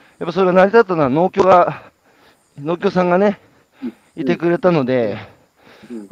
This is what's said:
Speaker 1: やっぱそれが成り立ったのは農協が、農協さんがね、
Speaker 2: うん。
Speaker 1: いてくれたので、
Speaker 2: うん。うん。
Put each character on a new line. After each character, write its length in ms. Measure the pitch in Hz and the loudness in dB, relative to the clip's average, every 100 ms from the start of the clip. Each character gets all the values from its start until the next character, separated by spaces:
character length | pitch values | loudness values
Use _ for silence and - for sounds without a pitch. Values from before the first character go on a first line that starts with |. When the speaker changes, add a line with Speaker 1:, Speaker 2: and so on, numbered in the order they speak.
| _ - | _ -12
Speaker 1:
や 60 | 165 | -6
っ 20 | |
ぱ 40 | |
そ 100 | 180 | -2
れ 60 | 185 | 2
が 60 | |
成 120 | 185 196 | 4 4
り 20 | |
立 120 | 226 | 4
っ 40 | 208 | 2
た 100 | 165 | 0
の 80 | |
は 60 | 139 | 0
農 200 | 143 185 | 0 0
協 120 | 196 | 0
が、 480 | 190 180 175 147 - _ _ _ _ _ _ - | 4 4 2 -4 -16 _ _ _ _ _ _ -12
農 180 | 143 175 | -8 -4
協 140 | 202 | -2
さ 100 | 175 | -2
ん 80 | 180 | 0
が 80 | 180 | 2
ね、 220 | 208 196 _ _ _ _ | 0 -2 _ _ _ _
Speaker 2:
う 40 | 247 | -14
ん。 60 | - _ - | -14 _ -8
Speaker 1:
い 100 | 160 | -6
て 120 | 170 | -2
く 100 | 170 | -2
れ 100 | 170 | 0
た 120 | 185 | 0
の 140 | 165 123 | 0 0
で、 320 | 127 110 98 104 _ _ _ _ - - | -2 -2 -6 -14 _ _ _ _ -20 -18
Speaker 2:
う 40 | |
ん。 40 | 117 | -18
う 60 | |
ん。 40 | 98 | -6